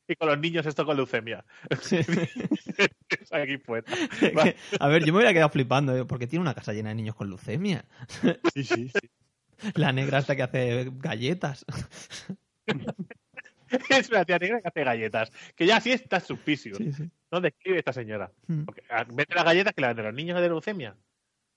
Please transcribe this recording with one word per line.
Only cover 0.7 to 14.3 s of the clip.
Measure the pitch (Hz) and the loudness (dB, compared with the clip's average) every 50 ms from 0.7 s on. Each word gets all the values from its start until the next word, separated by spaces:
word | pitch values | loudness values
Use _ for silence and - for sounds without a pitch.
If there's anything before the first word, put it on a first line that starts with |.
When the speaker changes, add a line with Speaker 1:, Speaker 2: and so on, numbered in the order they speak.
| 143 - 156 | -2 -2 0
Speaker 1:
con | 143 151 | 2 2
leucemia. | 139 131 - - 120 110 117 113 - - _ - - - - - 123 | 0 0 0 -2 -2 -4 -4 -8 -10 -10 _ -20 -18 -6 -4 -4 -4
Speaker 2:
Sí. | - - 185 170 | -2 0 2 2
Speaker 1:
<laughs> | 165 - 170 185 170 - - 247 214 - - - - - 196 - 202 180 - _ _ - - - - - - | 2 2 0 0 0 -2 -4 -6 -4 -2 -4 -4 -4 -4 0 2 2 2 0 _ _ -6 -6 -6 -4 -4 -4
Aquí | 160 147 135 139 135 | -2 -2 -2 -4 -6
fuera. | - - 117 113 113 - | -6 -6 -6 -6 -4 -4
Speaker 2:
<laughs> | - - 330 262 - - - 160 151 165 156 131 - - - - - - | -4 -4 -4 -4 -2 0 0 2 4 4 4 4 2 0 -4 -6 -4 0
A | - 143 | 2 4
ver, | 147 170 160 | 4 4 4
yo | 151 160 | 4 4
me | 190 | 6
hubiera | 233 233 196 | 6 6 6
quedado | 165 156 151 | 6 4 4
flipando, | - - - 120 123 139 147 135 127 | 4 2 0 2 2 2 2 2 0
¿eh? | 127 127 | 0 -2
¿Por | - 135 123 | -4 -6 -6
qué | 123 120 | -6 -4
tiene | 143 165 185 | -2 -2 -2
una | 160 123 | -2 -2
casa | - - - 107 | -4 -6 -6 -6
llena | 104 107 107 | -4 -4 -4
de | 107 | -4
niños | 113 110 107 107 | -4 -4 -6 -6
con | - 104 98 | -6 -6 -8
leucemia? | 95 90 - - 110 143 190 208 180 131 - _ _ - 123 - | -8 -8 -8 -6 -6 -4 -2 -2 -2 -4 -6 _ _ -20 -18 -16
<laughs> | - - - 254 170 - - 339 - | -6 0 0 0 2 2 0 -2 -2
Speaker 3:
Sí, | 139 139 | -2 -2
sí, | - 359 - 120 - | -2 -2 -2 -2 -2
sí. | - 202 - - _ _ _ _ _ _ _ _ _ _ - 214 180 | -2 -4 -4 -4 _ _ _ _ _ _ _ _ _ _ -10 -4 -2
Speaker 2:
La | 170 147 139 131 | 0 2 2 2
negra | 131 135 139 135 135 | 2 0 2 2 0
hasta | 139 - 143 | 2 2 0
que | 135 131 | 0 -2
hace | 127 - 135 127 123 120 123 127 131 131 131 | -2 0 0 0 0 0 -2 -2 -4 -8 -8
galletas. | 135 - - 107 120 131 180 180 - 147 135 - - - - - - - - - - - - - - - 190 - _ _ _ _ _ | -8 -6 -6 -4 -2 -2 -2 -2 -4 -6 -8 -8 -12 -10 -10 -10 -10 -10 -14 -18 -18 -18 -16 -16 -14 -14 -14 -14 _ _ _ _ _
<laughs> | - 220 - - - - - 180 - - - _ _ _ - - _ _ _ _ - - 254 - - | -6 -6 -6 -6 -8 -10 -10 -12 -14 -14 -20 _ _ _ -20 -20 _ _ _ _ -4 -2 -2 2 4
Speaker 1:
Es | 269 262 226 - | 4 4 4 4
una | 233 208 175 | 2 2 4
tía | 160 | 4